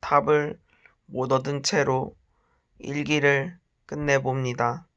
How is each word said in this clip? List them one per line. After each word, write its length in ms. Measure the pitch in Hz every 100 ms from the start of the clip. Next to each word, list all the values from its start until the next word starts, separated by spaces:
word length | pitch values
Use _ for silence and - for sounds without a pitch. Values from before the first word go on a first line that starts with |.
답을 600 | - 147 147 151 147 - _ _ _ _ _
못 260 | 127 127
얻은 300 | 131 143 143
채로 520 | 139 180 135 131 135 - _ _ _ _ _ _
일기를 800 | - 143 143 151 143 143 131 175 _ _ -
끝내봅니다. 1000 | 143 147 139 131 131 127 123 120 135 -